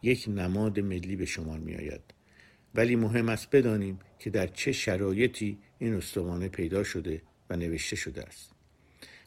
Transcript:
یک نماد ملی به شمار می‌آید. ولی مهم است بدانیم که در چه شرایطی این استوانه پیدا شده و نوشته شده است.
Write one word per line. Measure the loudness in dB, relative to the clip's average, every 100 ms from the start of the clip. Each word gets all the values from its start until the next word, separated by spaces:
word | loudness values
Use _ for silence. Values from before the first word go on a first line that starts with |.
یک | 0 0 0
نماد | -2 0 0 0 0
ملی | -2 -2 -4 -4
به | -4
شمار | -4 -6 -6
می‌آید. | -6 -8 -8 -10 -14 -20 _ -20 -20 _ _
ولی | 2 4 4
مهم | 4 2 2
است | 0 4
بدانیم | 6 6 2 0 -4 -12 -10
که | -2
در | 0 0
چه | 0 -2
شرایطی | 0 0 2 2 4 2 2 -4 -4 -12 _
این | -2
استوانه | -2 -2 -2 -2 -2 -2
پیدا | -2 0 0
شده | 0 -2 -4 -6 -8 _ -6
و | -4
نوشته | -2 -2 -4 -4
شده | -6 -8
است. | -12 -18 -20 _ _ _ _ _ -20 -20